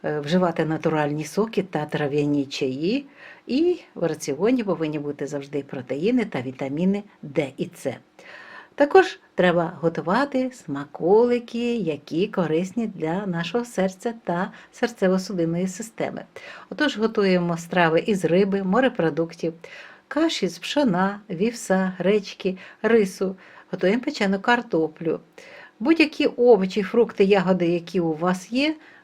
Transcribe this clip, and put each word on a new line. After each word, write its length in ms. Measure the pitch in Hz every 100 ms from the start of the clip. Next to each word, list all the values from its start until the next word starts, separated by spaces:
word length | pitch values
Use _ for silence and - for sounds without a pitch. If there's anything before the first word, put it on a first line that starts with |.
е, 160 | 156 151
вживати 440 | 143 185 180 165
натуральні 600 | 160 156 156 156 147 151
соки 380 | 147 - 226 214
та 220 | 190 156
трав'яні 600 | 151 151 147 147 147 147 139
чаї, 600 | - 135 131 170 262 277 - - - -
і 340 | 254 349 349 -
в 120 | - 170
раціоні 580 | 151 - 139 208 262
повинні 340 | 202 160 160 151
бути 280 | 147 143 139
завжди 360 | 147 139 147
протеїни 600 | 135 139 127 135 190 254
та 180 | 214 139
вітаміни 600 | 123 131 135 147 185 202 202 _
Д 260 | - 143 139 -
і 140 | 180 -
С. 180 | 139 - _ - - - - - -
Також 460 | - 294 381 359 - _
треба 380 | - 180 170 165 -
готувати 680 | 165 165 151 220 285 269 254
смаколики, 1200 | - - 139 143 - 165 214 240 240 240 233 240 240
які 500 | 165 147 - 156 214
корисні 600 | - 160 156 185 - 226
для 400 | 165 156 180 208
нашого 380 | 170 170 240
серця 500 | 240 - 190 190 240 226
та 280 | - 170 202 - - -
серцево-судинної 840 | 233 233 185 185 185 190 165 170 190
системи. 560 | 185 - - 147 - - - - - -
Отож, 280 | 190 302 202
готуємо 580 | 220 226 196 180 175 165
страви 440 | - 185 165 165 170
із 180 | 190
риби, 380 | 160 175 196 196
морепродуктів, 920 | 190 214 262 - 165 151 165 - 165 160 - - - - _
каші 400 | 294 330 - 185
з 100 | 170
пшона, 640 | - 285 269 175 190 202 -
вівса, 640 | 165 226 233 - 190 190 185
гречки, 600 | 175 214 202 - 190 185 - -
рису, 540 | 220 226 190 - 190 190 - - -
готуємо 320 | 185 180 240
печену 380 | 269 285 196 196
картоплю. 800 | 196 240 233 170 156 - 165 147 - - - - - _
Будь-які 460 | 233 330 302 - 294
овочі, 560 | - 240 214 190 214
фрукти, 420 | 190 233 220 -
ягоди, 420 | 196 202 175 185 170
які 340 | 170 170 190
у 120 | 165
вас 380 | 156 175 185 -
є, 220 | 247 294 311 - -